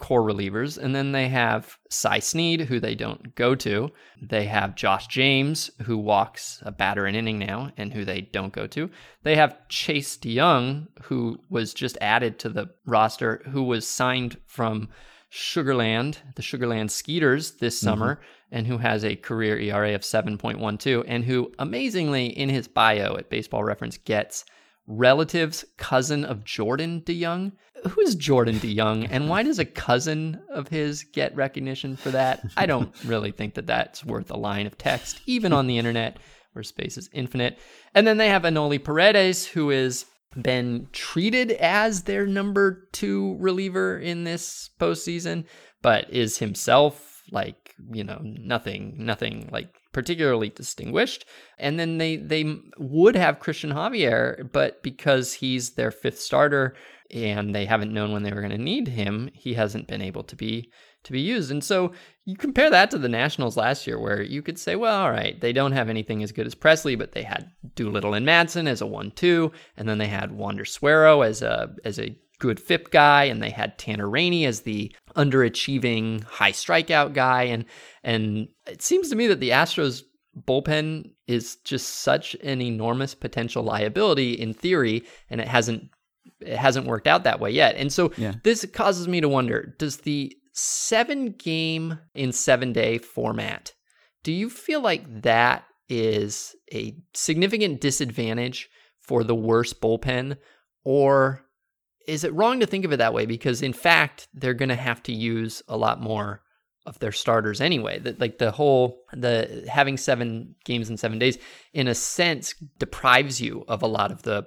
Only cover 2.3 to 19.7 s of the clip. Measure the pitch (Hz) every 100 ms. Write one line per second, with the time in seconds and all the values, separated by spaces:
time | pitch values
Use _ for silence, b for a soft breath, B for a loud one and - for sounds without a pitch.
2.3 | 160 170 165 147 123 113 113 110 110 131
3.3 | - 123 131 - 104 135 - b b 107
4.3 | 110 104 110 98 92 107 98 - - 135
5.3 | 135 139 156 - - 110 113 104 104 98
6.3 | - - - 104 95 98 101 98 104 113
7.3 | 107 101 101 135 - 104 110 98 95 95
8.3 | 101 95 107 107 - 170 B B B 147
9.3 | 156 151 - - - - 147 139 - -
10.3 | 117 165 147 120 143 156 - - 131 117
11.3 | 117 - 117 110 - 131 - 104 113 120
12.3 | 107 113 107 - - - 113 110 - 120
13.3 | 110 - 135 127 117 110 - 127 127 123
14.3 | - - - 117 110 107 b b b b
15.3 | - - - 139 131 110 110 135 151 139
16.3 | - 120 135 120 113 107 - - 165 151
17.3 | 135 156 - 120 - 107 107 113 147 B
18.3 | B B 120 113 120 117 110 107 104 -
19.3 | 113 110 107 107